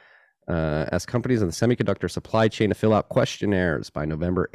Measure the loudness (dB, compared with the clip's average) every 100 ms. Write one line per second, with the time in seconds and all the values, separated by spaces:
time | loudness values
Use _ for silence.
0 | _ _ _ _ -6 -2 -2 -2 -2 -4
1 | -4 -4 0 0 0 0 0 2 0 -2
2 | -4 -6 -2 2 2 2 0 2 2 2
3 | 2 0 0 -2 0 2 2 -2 -4 -6
4 | -4 -2 -2 0 -2